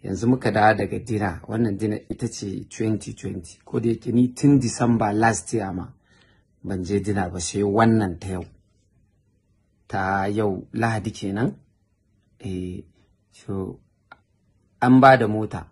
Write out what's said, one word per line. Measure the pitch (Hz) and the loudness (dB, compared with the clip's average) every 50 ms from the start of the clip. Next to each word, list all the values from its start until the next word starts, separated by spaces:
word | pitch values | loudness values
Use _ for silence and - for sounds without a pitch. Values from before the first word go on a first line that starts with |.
Yanzu | - 98 95 85 110 117 | -6 -6 -6 -2 2 2
muka | 127 131 - 120 | 0 2 0 0
dawo | 98 107 104 110 107 | 2 4 4 4 4
daga | 98 101 - 101 98 | 2 -2 -4 -6 -8
dina, | 90 - 110 104 107 92 80 82 - - | -6 -4 -4 -2 -2 -4 -4 -8 -10 -6
wannan | 107 113 120 110 98 95 | -2 -2 0 0 -2 -2
dina | 110 107 107 - - _ | -2 -2 -2 -4 -6 _
ita | - - 123 110 | -8 -6 -6 -8
ce | - - 107 101 98 - 107 101 | -6 -8 -10 -8 -8 -10 -12 -14
twenty | - - 113 110 110 104 - - 107 | -8 -4 -2 -2 -2 -4 -6 -10 -14
twenty. | - - 95 98 92 85 - - _ _ | -10 -10 -10 -10 -10 -12 -14 -20 _ _
Ko | - - 120 | -6 -4 -2
da | 110 117 | 0 0
yake | 113 113 - 123 | -2 -2 -4 0
ni | 110 120 123 123 - | 2 4 4 2 2
tun | - - 143 143 135 | 2 4 6 6 6
December | 120 113 104 - 120 120 117 113 110 104 | 4 0 -2 0 2 2 2 2 2 0
last | 104 107 113 113 110 - - - - | 2 2 2 2 2 0 -6 -4 -4
year | 113 101 95 | -4 -4 -4
ma | 90 92 92 - - _ _ _ _ _ _ _ _ _ _ _ _ _ - | -6 -8 -10 -10 -14 _ _ _ _ _ _ _ _ _ _ _ _ _ -10
ban | 87 98 92 92 | -8 -6 -6 -4
je | 85 101 101 | -2 -2 -2
dina | 90 107 101 98 92 87 | 0 0 -2 -2 -2 -4
ba, | 90 90 | -6 -8
sai | 87 - - 101 | -8 -6 -2 -2
wannan | 104 101 98 110 113 113 113 110 104 92 85 - | 0 0 2 4 4 4 4 4 2 -2 -4 -8
ta | - 95 | -8 -8
yau. | 95 90 82 - - _ _ _ _ _ _ _ _ _ _ _ _ _ _ _ _ _ _ _ _ _ _ _ _ _ _ | -8 -8 -8 -12 -18 _ _ _ _ _ _ _ _ _ _ _ _ _ _ _ _ _ _ _ _ _ _ _ _ _ _
Ta | _ - 98 95 95 98 98 95 101 | _ -6 -4 -2 -2 -2 -2 -2 -2
yau | 104 110 107 104 95 87 - _ | 0 0 0 0 -2 -4 -10 _
Lahadi | - 104 117 117 113 107 95 110 | -6 -4 -2 -2 -2 -2 -4 -6
kenan. | 101 - - 98 98 104 120 202 - - _ _ _ _ _ _ _ _ _ _ _ _ _ _ _ _ | -8 -6 -6 -6 -2 -2 -2 -2 -4 -8 _ _ _ _ _ _ _ _ _ _ _ _ _ _ _ _
Eh, | - 95 92 92 90 90 90 101 - _ _ _ _ _ _ _ _ _ | -10 -8 -8 -8 -8 -8 -10 -12 -14 _ _ _ _ _ _ _ _ _
so | _ - - - 101 95 92 - - - _ _ _ _ _ _ - _ _ _ _ _ _ _ _ _ _ _ _ _ | _ -20 -12 -8 -6 -6 -6 -8 -10 -16 _ _ _ _ _ _ -20 _ _ _ _ _ _ _ _ _ _ _ _ _
an | - 123 127 131 | 4 6 8 8
ba | 131 135 131 | 10 10 8
da | 123 117 104 | 8 4 0
mota. | 107 107 110 107 - 87 82 - | 0 -2 -4 -4 -8 -10 -12 -14